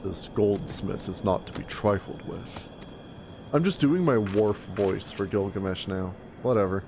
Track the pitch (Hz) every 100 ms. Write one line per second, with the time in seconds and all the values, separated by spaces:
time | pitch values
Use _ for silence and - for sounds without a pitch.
0 | 98 87 - - 104 98 - - 95 95
1 | - 92 101 92 - - - - 107 101
2 | - - - - - - - - - -
3 | - - - - - 143 175 185 143 170
4 | 175 120 104 101 107 104 - 95 101 95
5 | 101 - 98 104 98 98 98 92 - 92
6 | 92 92 - - 127 120 95 95